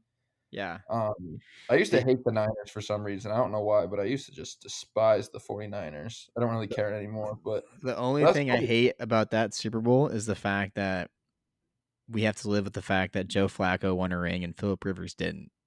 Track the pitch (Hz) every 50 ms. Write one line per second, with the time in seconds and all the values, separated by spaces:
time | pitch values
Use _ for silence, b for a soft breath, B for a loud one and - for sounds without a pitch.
0 | _ _ _ _ _ _ _ _ _ _ - - 98 90 82 92 - - 110 117
1 | 110 107 104 - 90 80 78 - B B B B B B 131 160 208 - - 131
2 | 123 131 131 120 123 123 110 110 107 110 107 107 104 - - 104 101 - 104 104
3 | 104 101 101 95 113 101 107 120 127 98 104 107 104 104 104 104 85 87 101 98
4 | 98 107 135 135 - - - 69 - - - - - - - - - - _ 107
5 | 110 110 107 98 101 - - 120 - - 101 104 107 104 104 101 85 76 76 73
6 | 73 117 - - - _ _ 113 120 117 113 113 107 104 - - 104 104 107 107
7 | 101 104 110 107 107 107 107 107 - 110 107 98 - - _ - - 127 117 -
8 | 123 127 135 147 147 165 165 147 143 131 123 120 127 117 117 117 123 120 - -
9 | 123 110 117 110 107 - 117 110 113 104 - - - 110 110 113 113 120 123 131
10 | 147 - - 107 104 110 98 - - 101 98 101 98 95 - 101 98 95 95 90
11 | 85 - _ _ _ _ _ _ _ _ _ _ _ _ _ _ _ _ _ _
12 | _ - 113 107 107 107 101 - - 107 101 104 98 95 - 101 - - 101 95
13 | 92 92 - 101 95 95 - 101 98 95 - - 95 92 92 92 - 95 92 90
14 | 92 90 90 87 87 85 90 90 90 85 - - 107 101 95 - - 101 92 87
15 | 85 85 - - 85 85 82 80 - - _ _ _